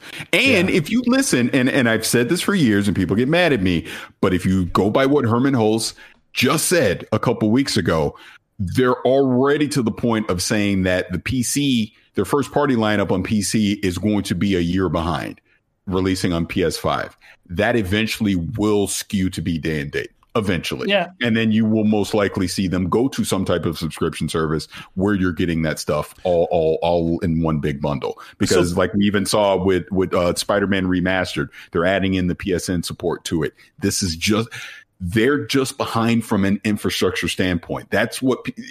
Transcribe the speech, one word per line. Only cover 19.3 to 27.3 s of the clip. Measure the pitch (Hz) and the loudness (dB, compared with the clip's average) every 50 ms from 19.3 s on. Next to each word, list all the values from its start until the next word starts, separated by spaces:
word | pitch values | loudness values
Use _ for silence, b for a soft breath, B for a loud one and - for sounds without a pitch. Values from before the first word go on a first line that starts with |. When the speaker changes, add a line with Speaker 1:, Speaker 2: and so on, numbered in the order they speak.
Speaker 1:
to | - - | -2 -4
be | 80 87 82 78 | -4 -4 -4 -2
day | 69 80 80 76 | -2 -4 -4 -4
and | 71 73 | -4 -6
date. | 71 69 57 - _ _ _ _ - | -6 -8 -8 -8 _ _ _ _ -4
Eventually. | 120 104 98 92 82 71 - - 64 - - | -4 -2 0 -2 -2 -2 -4 -6 -6 -4 0
Speaker 3:
Yeah. | 202 196 170 180 - - | 0 0 -2 -2 -6 -4
Speaker 1:
And | 120 120 113 | -2 0 0
then | 113 117 113 | 2 2 2
you | 107 110 113 | 2 2 2
will | 107 107 110 107 | 2 2 2 2
most | 107 107 104 98 - - | 2 2 2 0 0 0
likely | 107 101 95 - 104 95 90 | 0 0 0 0 -2 -2 -2
see | - - 98 92 | -2 -2 -2 0
them | 87 90 95 90 | 0 -2 -2 0
go | 85 110 127 135 | 2 2 2 0
to | - - 104 | 0 -2 -4
some | - 113 95 95 | -2 -2 -2 0
type | - 90 85 76 | 0 -2 0 0
of | 87 80 - | -2 -4 -4
subscription | 85 78 - - 92 80 76 - 82 76 | -6 -8 -4 -2 -4 -4 -2 -4 -6 -4
service | - 82 80 78 78 78 - - B B B B B | -2 -2 -2 0 -2 -4 -4 -8 B B B B B
where | 92 92 104 104 | -2 0 0 2
you're | 95 92 92 82 | 2 0 -2 0
getting | - 92 85 85 80 80 | 0 -2 0 0 0 0
that | 78 76 - | -2 -2 -4
stuff | - - 78 76 76 - - - - | -2 -2 -2 -2 -2 -6 -10 -6 -2
all, | 92 87 85 87 - | 0 2 2 2 2
all, | - 90 160 160 160 - | 2 2 2 2 0 2
all | - 85 87 87 85 82 85 - | 2 0 2 2 2 0 -2 -2
in | - 85 | -2 -2